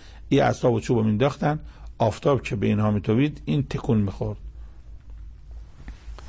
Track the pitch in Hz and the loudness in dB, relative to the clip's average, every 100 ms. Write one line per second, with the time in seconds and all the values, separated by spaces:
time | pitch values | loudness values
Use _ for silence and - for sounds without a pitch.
0 | - - - 139 127 113 123 113 - 120 | -18 -14 0 4 4 4 2 2 2 2
1 | 110 107 135 - 160 156 - - - - | 4 4 2 2 0 0 -6 -14 -10 0
2 | 113 - 147 135 - 110 110 104 107 104 | 0 2 2 2 2 0 2 4 4 2
3 | 104 110 147 - - 147 135 - - 110 | 2 4 2 0 0 0 0 -2 2 2
4 | 101 - 107 104 - - - - - - | 2 -2 -6 -6 -10 -14 -16 -16 -16 -16
5 | - - - - - - - - - - | -16 -16 -14 -16 -16 -16 -16 -16 -16 -14
6 | - - | -14 -14